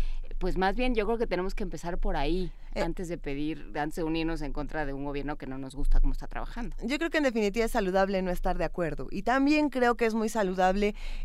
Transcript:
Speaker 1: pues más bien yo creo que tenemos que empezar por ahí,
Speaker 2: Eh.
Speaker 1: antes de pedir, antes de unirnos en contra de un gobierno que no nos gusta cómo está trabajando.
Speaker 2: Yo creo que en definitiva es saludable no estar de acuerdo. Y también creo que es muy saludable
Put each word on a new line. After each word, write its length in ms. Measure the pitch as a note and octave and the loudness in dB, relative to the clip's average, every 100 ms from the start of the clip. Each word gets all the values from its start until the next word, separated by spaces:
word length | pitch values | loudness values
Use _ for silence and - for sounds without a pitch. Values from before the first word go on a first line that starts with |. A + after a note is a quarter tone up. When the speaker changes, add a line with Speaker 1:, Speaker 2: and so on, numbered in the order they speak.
| - - - - | 2 0 -4 -2
Speaker 1:
pues 180 | F#3 D#3 | 0 2
más 180 | F#3+ | 2
bien 200 | G3 B3+ | 2 2
yo 100 | A3+ G#3 | 2 0
creo 120 | A#3 | 0
que 80 | A#3 | 0
tenemos 280 | F3+ F#3+ | 0 -2
que 80 | - | -2
empezar 360 | F#3+ D#3 E3+ E3 | -4 -6 -4 0
por 180 | G3 E3+ | 0 2
ahí, 360 | C#3+ F3+ E3+ - - | 0 0 -2 -6 -8
Speaker 2:
Eh. 60 | A3 | -4
Speaker 1:
antes 260 | - G#3+ E3 | -4 -4 -6
de 100 | E3+ | -6
pedir, 520 | D3 C#3 D3+ D3+ D3+ D#3+ | -6 -4 -4 -6 -8 -6
antes 200 | D3+ F#3 | -4 -2
de 60 | |
unirnos 380 | D#3+ E3 D#3+ D#3+ | -2 -2 -2 -2
en 100 | D3 | -4
contra 320 | C#3+ C#3 D#3 C#3+ | -4 -4 -4 -4
de 80 | |
un 100 | C#3 | -4
gobierno 320 | C#3+ C#3 C#3 D3 | -4 -4 -6 -6
que 100 | C3 | -8
no 120 | C3 | -8
nos 160 | C3+ | -8
gusta 260 | C3+ C#3 - | 0 6 8
cómo 140 | C#3 | 8
está 120 | C#3 D3 | 4 -2
trabajando. 480 | A#2 A#2+ - A3 - | -6 -6 -6 -6 -6
Speaker 2:
Yo 140 | A3+ D4 | -4 -2
creo 140 | E4 | 0
que 80 | D#4+ | 2
en 60 | |
definitiva 420 | C#4 A3+ G#3 G#3 A#3 | 2 2 0 0 0
es 60 | |
saludable 500 | A3+ F#3 F#3+ F#3+ F#3+ | 2 2 2 2 2
no 80 | F#3 | 0
estar 260 | F#3 F#3+ F3+ | 0 0 0
de 80 | |
acuerdo. 440 | D#3+ - D#3+ D3 - | -2 -2 -2 -4 -6
Y 140 | G3 | -4
también 440 | G#3+ C4 C#4 D4+ D4 | 0 2 4 4 2
creo 260 | B3+ A#3+ | 4 2
que 120 | A3+ A3+ | 4 2
es 80 | |
muy 160 | A3 A3 | 2 0
saludable 640 | A3+ F#3+ F#3+ F#3 G3 G#3 G#3 - - | 0 0 4 4 4 0 0 -4 -4